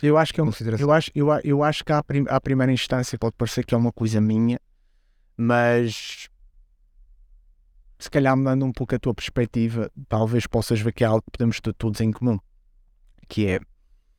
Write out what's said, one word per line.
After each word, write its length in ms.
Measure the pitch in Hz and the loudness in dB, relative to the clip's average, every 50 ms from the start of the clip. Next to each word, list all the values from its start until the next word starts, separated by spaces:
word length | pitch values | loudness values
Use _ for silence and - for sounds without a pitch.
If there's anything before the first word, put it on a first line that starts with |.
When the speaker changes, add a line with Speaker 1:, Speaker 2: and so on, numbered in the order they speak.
| - | 0
Speaker 1:
eu 160 | 147 147 156 | 2 4 4
acho 140 | 160 - - | 2 2 0
que 80 | - | 0
é 20 | 156 | 0
um, 40 | |
Speaker 2:
consideração? 400 | 143 - - 113 113 110 107 143 | 0 -2 -2 -4 -4 -2 0 2
Speaker 1:
eu 60 | 143 151 | 4 4
acho, 180 | 160 151 - - | 4 2 0 -2
eu 160 | 151 143 147 | 0 2 2
a-, 100 | 151 143 - | 2 0 0
eu 200 | 147 143 143 147 | 0 0 2 2
acho 220 | 151 156 - - | 0 0 -2 -2
que 80 | - 156 | -2 0
à 100 | 151 147 | 0 0
prim-, 240 | - 139 143 139 - | 0 -2 -2 0 0
à 120 | 131 135 | 0 -2
primeira 320 | - 135 135 131 127 131 127 | 0 0 0 2 2 2 2
instância 460 | 123 - - 131 127 123 - - 113 | 0 0 -2 -2 -2 -2 -4 -4 -4
pode 160 | - 113 - | -4 -4 -2
parecer 280 | - 120 110 - - - | -2 -4 -4 -2 -4 -2
que 100 | - 123 | 0 0
é 40 | 117 | 2
uma 140 | 117 120 - | 2 0 0
coisa 280 | - 117 110 113 110 | -2 -2 -2 0 2
minha, 400 | 107 110 110 110 113 117 120 - - _ _ _ _ _ _ _ _ _ _ _ _ _ _ | 2 2 2 2 2 2 0 -2 -6 _ _ _ _ _ _ _ _ _ _ _ _ _ _
mas 920 | - 117 117 120 120 120 120 120 120 120 117 107 - - - - - - - _ _ - - _ - - _ _ _ _ _ _ - - - - - - - - - _ _ _ _ _ _ _ - _ - - - | -4 0 2 2 4 4 4 4 2 2 0 -2 -6 -10 -14 -14 -16 -18 -20 _ _ -20 -20 _ -20 -20 _ _ _ _ _ _ -20 -20 -20 -20 -20 -20 -20 -20 -20 _ _ _ _ _ _ _ -20 _ -20 -20 -18
se 120 | - - | -12 -4
calhar 260 | - 151 135 131 131 | 0 2 2 2 2
mudando 280 | 131 135 135 131 135 135 | 2 2 2 0 0 0
um 80 | 131 113 | -2 -4
pouco 220 | - 123 - 131 | -4 -4 -2 -2
a 40 | 117 | -2
tua 160 | - 131 110 | -2 -2 -4
perspectiva, 760 | - - - - - 120 107 - 117 113 113 117 117 107 - - - 139 - | -4 -6 -6 -2 -2 -2 -2 0 0 0 0 0 -2 -6 -6 -8 -14 -8 -4
talvez 380 | 117 110 113 110 120 120 - | 0 0 2 2 2 0 0
possas 340 | - - 117 - - 120 107 | 0 -2 -2 0 0 0 0
ver 120 | 104 117 - | 0 -2 0
que 100 | - 120 | 0 2
é 40 | |
algo 160 | 110 110 110 - | 2 2 2 0
que 80 | - | -2
podemos 300 | - - 120 117 107 - | -4 -2 0 0 0 0
ter 120 | - 113 104 | -4 -6 -4
todos 280 | - - 113 101 - 113 | -2 -4 -4 -2 0 0
em 100 | 110 107 | -2 0
comum, 260 | - 120 123 110 95 - _ _ _ _ _ _ _ _ _ _ _ _ _ _ - - - | 0 0 0 0 -2 -4 _ _ _ _ _ _ _ _ _ _ _ _ _ _ -20 -20 -8
que 180 | - 110 107 | -2 -2 0
é, 140 | 98 92 - - - _ _ _ _ _ _ _ _ _ | 0 0 -2 -4 -8 _ _ _ _ _ _ _ _ _